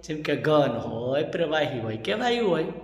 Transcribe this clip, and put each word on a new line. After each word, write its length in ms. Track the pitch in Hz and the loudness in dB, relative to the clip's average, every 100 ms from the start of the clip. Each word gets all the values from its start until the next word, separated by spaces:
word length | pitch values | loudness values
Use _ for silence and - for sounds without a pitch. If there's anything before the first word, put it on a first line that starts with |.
જેમ 180 | - 156 | -6 -6
કે 140 | - 139 | -2 0
ઘન 360 | 151 151 139 | 4 4 4
હોય, 520 | 117 117 113 123 139 | 0 -4 -6 -2 0
પ્રવાહી 560 | 160 175 165 156 139 127 | 0 -2 0 2 0 -2
હોય 180 | 110 110 | -4 -6
કે 160 | - | -4
વાયુ 360 | 214 247 240 220 | -2 0 2 2
હોય 140 | 160 175 - | 2 0 -6